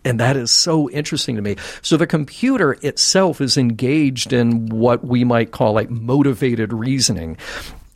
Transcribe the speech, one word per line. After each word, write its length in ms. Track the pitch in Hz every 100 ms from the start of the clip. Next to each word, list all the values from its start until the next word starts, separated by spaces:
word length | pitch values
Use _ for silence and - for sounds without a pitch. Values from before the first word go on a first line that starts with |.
| 131
and 140 | 117
that 160 | 117 139
is 140 | 117
so 360 | - - 160 139
interesting 440 | 147 147 147 - 117
to 40 |
me. 140 | 101 98 - -
So 160 | - 160
the 80 | 165
computer 680 | 160 143 - 247 269 160 123
itself 580 | 147 - - 190 190 -
is 160 | 135 139
engaged 760 | 123 113 127 151 143 127 -
in 340 | 123 117 117 113
what 360 | 110 120 120
we 200 | - 123
might 260 | 123 117 113
call, 240 | - 120
like, 160 | 107 104
motivated 840 | 120 113 135 139 117 135 117 107
reasoning. 640 | 113 117 135 120 95 80 80 - - - - -